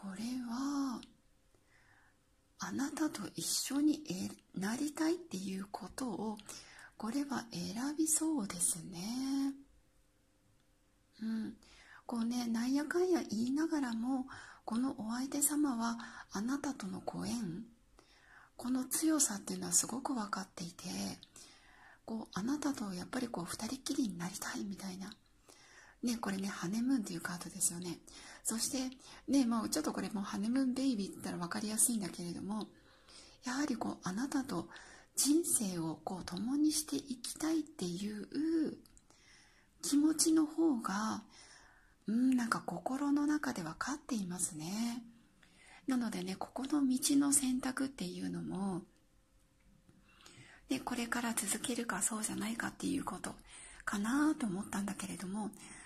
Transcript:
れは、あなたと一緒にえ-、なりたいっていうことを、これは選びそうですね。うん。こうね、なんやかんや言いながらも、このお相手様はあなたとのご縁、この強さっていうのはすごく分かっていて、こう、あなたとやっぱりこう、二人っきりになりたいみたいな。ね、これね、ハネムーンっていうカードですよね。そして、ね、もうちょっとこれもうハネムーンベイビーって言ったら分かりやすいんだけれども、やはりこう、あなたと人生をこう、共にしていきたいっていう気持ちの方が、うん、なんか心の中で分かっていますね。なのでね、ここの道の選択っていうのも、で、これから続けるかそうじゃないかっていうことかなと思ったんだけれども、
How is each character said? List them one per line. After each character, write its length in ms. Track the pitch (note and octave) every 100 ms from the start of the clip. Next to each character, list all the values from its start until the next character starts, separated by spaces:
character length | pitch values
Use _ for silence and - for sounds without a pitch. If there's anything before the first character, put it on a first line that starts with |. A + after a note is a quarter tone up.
| G3 F#3+
れ 60 | A3+ B3+ A#3+
は、 500 | A#3 C#4 C#4+ C#4 A3+ - - _ _ _ _ _ _ _ - - _ _ _ _ -
あ 140 | F3+
な 180 | G3+ C#4+
た 180 | D#4+ D4+
と 120 | - F#3+ -
一 120 | -
緒 320 | - - C4+
に 240 | D4+ - -
え-、 200 | F3+ G3+ - _ -
な 160 | F#3+ B3
り 160 | D4
た 160 | - D#4+
い 60 |
っ 40 | F4
て 200 | - F#3
い 220 | G3 F#3+
う 60 | G3
こ 160 | - F#3 -
と 140 | B3+
を、 280 | F#3+ A3 G#3 - - - - - -
こ 120 | A3
れ 140 | C#4
は 220 | C#4 A#3 -
選 420 | E3+ F3+ G#3 C4+ D4+
び 100 | D#4
そ 360 | - D#4+ D4+
う 80 | G3
で 100 | F3
す 240 | - E3+
ね。 680 | E3 F3 G3+ B3 C4+ C#4 C#4 C#4 - - _ _ _ _ _ _ _ _ _ _ _ _ _ -
う 40 | A3
ん。 300 | A3+ G#3+ A3+ - - - - -
こ 100 | A#3+
う 80 | A#3
ね、 220 | B3 A#3+
な 160 | A3+
ん 100 | B3
や 100 | C#4
か 160 | D#4 F4
ん 100 | F#4
や 140 | D#4+
言 240 | - G#3 A#3+
い 40 |
な 160 | C#4+ E4
が 120 | D#4
ら 140 | B3+
も、 340 | A3+ B3 C4+ C4 - - - -
こ 120 | A3
の 220 | C4 -
お 140 | G#3+
相 160 | B3 C4+
手 120 | C#4+
様 360 | C#4+ D4 D4 A#3
は 200 | A#3 A#3 - - -
あ 100 | F#3+
な 180 | A3+ C#4
た 140 | C#4+
と 120 | - F#3+
の 160 | F#3 -
ご 200 | F3 F#3
縁、 400 | A#3+ F#3+ F3 A#3 - _ - - - - - - -
こ 120 | B3
の 140 | B3+
強 340 | B3+ - D#4 D#4
さ 160 | - G3+
っ 40 |
て 140 | -
い 20 | F#3
う 40 |
の 80 | F3
は 40 |
す 160 | F3 -
ご 140 | A#3+
く 120 | C#4
分 160 | B3+ G3+
か 120 | F#3+
っ 60 | G3
て 120 | - E3+
い 60 |
て、 120 | - F#3 F#3+ G3 F3+ - - - - - - - -
こ 200 | - A3
う、 40 | - F#3
あ 60 |
な 160 | A3+ D4+
た 140 | D4
と 200 | C#4 G#3
や 120 | F3+ F#3
っ 20 |
ぱ 140 | B3+
り 80 | A#3+
こ 140 | -
う、 20 | E3+
二 200 | - A3+
人 120 | C4+
っ 20 |
き 160 | - D4
り 140 | A#3
に 80 | E3+
な 100 | F3
り 80 | G#3
た 160 | -
い 120 | B3 G#3
み 100 | F#3
た 160 | G3
い 60 | F#3
な。 180 | G3 - _ _ - - - - - -
ね、 140 | A#3+ A3+
こ 140 | G#3
れ 60 | F#3+
ね、 100 | G3
ハ 200 | G3 F3
ネ 140 | G#3+
ム 140 | B3 C4+
ー 20 |
ン 40 |
っ 20 | G3
て 80 |
い 40 | E3+
う 40 |
カ 120 | E3+
ー 100 | F3
ド 60 | E3+
で 120 | F#3
す 100 | -
よ 80 | E3+
ね。 200 | F3+ D#3+ - - - -
そ 140 | - A3+
し 120 | -
て、 200 | C4 C4 - - - -
ね、 180 | C#4 A#3
も 160 | A#3
う 60 | G#3
ち 100 | D#4
ょ 20 |
っ 40 | -
と 80 |
こ 80 | G#3
れ 80 | F#3+
も 100 | G3
う 40 |
ハ 140 | G3 G#3
ネ 120 | G#3+
ム 100 | C4
ー 60 | C4
ン 80 |
ベ 100 | B3+
イ 140 | C4+ A3
ビ 80 | F#3+
ー 20 |
っ 40 |
て 20 |
言 80 | -
っ 20 |
た 80 | F#3
ら 60 | F3
分 100 | E3+
か 120 | G#3+
り 100 | G#3
や 80 | A3
す 160 | -
い 40 | A3+
ん 40 |
だ 80 | G3
け 140 | -
れ 100 | F3
ど 80 | E3
も、 260 | F#3 G#3+ F3+ - - - - - - - B3
や 80 |
は 120 | C4 D4
り 120 | A#3
こ 140 | -
う、 60 | -
あ 80 | F3+
な 160 | F#3+ C#4
た 160 | C#4+
と 240 | B3+ E3+ - - - - - -
人 300 | C4+ D#4 F4
生 340 | - G3+ F3
を 220 | D#3+ D#3
こ 140 | - F#3
う、 20 | E3+
共 320 | F3+ A3+ C#4+
に 160 | D4+
し 100 | D4+
て 140 | - C#4
い 240 | - B3
き 140 | - -
た 160 | D#4
い 100 | E4
っ 20 |
て 220 | D4+ - F3
い 260 | F3 G3+
う 680 | G#3 - C#4 D#4+ E4 D4 - - - _ - - - - - _ _
気 140 | - C#4+
持 180 | D#4 D#4
ち 180 | E4
の 120 | D#4+ D4+
方 360 | D#4 E4 A#3+
が、 420 | A3 G3 A3 G#3 - - - - - - _ _ -
う 60 |
ん、 220 | A3+ C4 B3+
な 100 | A#3
ん 40 |
か 120 | F#3 -
心 460 | F3 - C4 C#4+
の 160 | C#4+ D4
中 260 | D4+ C4+
で 80 | A3+
分 140 | D#3+ E3
か 180 | -
っ 40 | D4+
て 180 | - A3+
い 100 | F#3
ま 140 | F3+
す 140 | -
ね。 500 | D3+ D#3+ G#3 A#3 A#3+ - - - _ - - - - -
な 100 | B3+
の 120 | A3+
で 140 | F#3
ね、 120 | F3+ G3
こ 140 | -
こ 120 | -
の 200 | C4+ D4+ C4+
道 120 | B3+ - C#4+
の 140 | C#4+
選 300 | C#4 C4 B3+
択 240 | C4 B3+ C4+
っ 40 |
て 160 | - F3+
い 140 | F3+
う 100 | F#3
の 100 | F3
も、 400 | D#3+ F3 G3 E3+ - _ _ _ _ _ _ _ - - - - - - - - - - -
で、 120 | C4
こ 160 | - B3
れ 100 | A#3
か 160 | A#3+
ら 140 | A#3+ A3+
続 240 | G3+ A3
け 160 | - A#3+
る 100 | A#3
か 160 | -
そ 160 | - G#3+
う 60 |
じ 100 | A3
ゃ 20 | G3
な 140 | G3+
い 80 | A#3
か 120 | G3+
っ 20 |
て 160 | - F#3+
い 100 | -
う 40 |
こ 160 | - F3+
と 140 | A#3 - - - - - -
か 140 | G#3
な 340 | G#3+ C#4 D4+
と 140 | D#4 A3
思 140 | F3+
っ 80 | -
た 120 | G3
ん 60 | G3+
だ 80 | F#3+
け 100 | F#3+
れ 100 | F3
ど 120 | F3+
も、 240 | G#3 G#3 - - -